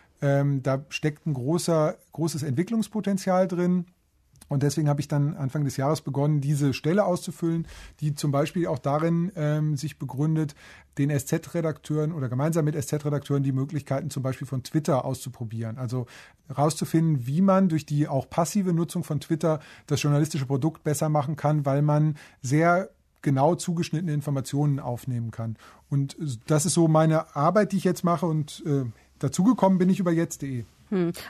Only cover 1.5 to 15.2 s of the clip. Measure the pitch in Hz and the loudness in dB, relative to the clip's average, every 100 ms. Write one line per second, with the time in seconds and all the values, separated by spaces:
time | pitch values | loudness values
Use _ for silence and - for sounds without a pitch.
1.5 | 175 - 160 151 - _ - 160 151 151 | 0 2 2 2 -2 _ -4 -4 -2 -4
2.5 | 123 185 226 208 214 202 196 190 185 185 | -2 0 0 -2 -4 -2 -2 2 2 2
3.5 | 175 180 180 170 _ _ _ _ _ - | 2 2 2 -2 _ _ _ _ _ -4
4.5 | 143 143 156 151 143 - 147 143 175 135 | 0 2 2 0 0 0 0 0 -2 -4
5.5 | 151 143 131 135 156 - 135 147 151 139 | -2 -2 0 0 0 -2 -2 0 0 0
6.5 | 147 143 123 151 196 196 175 - - 170 | 2 2 0 0 2 2 0 -4 -4 -2
7.5 | 165 165 - - - 151 147 151 139 156 | -2 -4 -12 -20 -6 -4 -2 0 2 0
8.5 | 180 165 147 143 147 165 170 175 170 147 | 0 -2 -2 0 0 2 0 -2 -2 -2
9.5 | 151 151 143 151 - 131 123 156 156 151 | 0 0 -2 -4 -8 -10 -2 0 0 -2
10.5 | - - - _ - 139 143 - 165 - | -6 -20 -20 _ -2 0 0 0 -4 -2
11.5 | 175 160 147 - 151 151 170 127 127 156 | -4 -2 -4 -4 -2 -2 -2 -4 -2 0
12.5 | 165 151 156 - 147 147 143 - 143 135 | 2 0 0 -2 -2 -2 -2 0 0 2
13.5 | 131 139 151 - 135 147 143 131 127 135 | 0 -2 -4 -4 -4 -4 -6 -6 -6 -6
14.5 | 131 - 160 156 135 - 127 | -8 -4 -4 2 0 0 -6